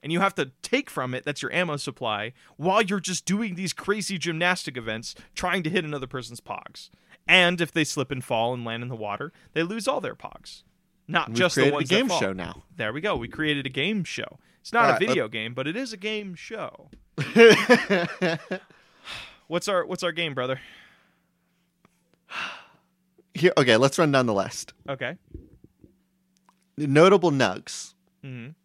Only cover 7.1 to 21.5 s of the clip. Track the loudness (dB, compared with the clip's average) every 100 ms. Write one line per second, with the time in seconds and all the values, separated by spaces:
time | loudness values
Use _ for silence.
7.1 | -18 4 6 6 2 -2 0 -2 -2 -4
8.1 | -6 -4 -2 0 -2 -6 -8 -10 -10 -8
9.1 | -8 -10 _ _ -4 -4 -4 -4 -4 -6
10.1 | -10 -16 -18 -20 -20 _ _ _ _ -4
11.1 | -4 -2 0 0 4 2 2 0 2 2
12.1 | 0 -2 -4 -8 -12 -18 -8 -6 -4 -4
13.1 | -4 -6 -4 -2 -2 -4 -4 -4 -2 -6
14.1 | -8 -10 -14 _ _ -4 2 2 2 2
15.1 | 0 -2 -6 -8 -6 -6 -6 -8 -10 -8
16.1 | -8 -10 -14 -14 -12 -12 -14 -20 -20 _
17.1 | -8 -2 10 10 10 6 4 4 0 -2
18.1 | -2 -2 -2 -6 -10 -10 -20 _ _ -16
19.1 | -16 -16 -20 _ -6 0 -2 -2 -4 -4
20.1 | -4 -4 -2 -4 -4 -8 -20 -20 _ _
21.1 | _ _ _ _